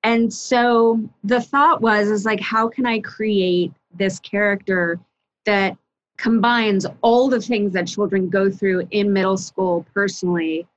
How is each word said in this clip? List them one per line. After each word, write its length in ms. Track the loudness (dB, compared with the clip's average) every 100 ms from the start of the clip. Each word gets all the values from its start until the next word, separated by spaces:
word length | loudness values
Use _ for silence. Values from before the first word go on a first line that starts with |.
And 300 | 2 2 0
so 680 | -2 0 2 4 4 4 2 -4 _
the 180 | -2 -2
thought 420 | 0 2 4 4
was, 260 | 2 2 2
is 160 | 0
like, 160 | 0 -2
how 280 | -2 0 0
can 180 | -2 -2
I 140 | -2
create 720 | -6 -6 -2 0 2 0 -2 -6 _
this 240 | -4 -4 -4
character 800 | -6 -2 0 0 -2 -2 0 -4 _ _ _ _
that 320 | -2 0 0 -6 _ _ _ -6
combines 720 | 0 2 2 2 2 0 -2 -2
all 260 | 2 4 2
the 120 | 0
things 320 | -2 -2 -2
that 120 | -2 -6
children 440 | -4 -2 -2 0
go 200 | 0 0
through 380 | 0 -2 -2 -2
in 200 | -2 0
middle 240 | 0 0 -2
school 500 | -4 -4 -2 -2 -4
personally 760 | -4 -4 -2 -2 -2 -2 -6 -8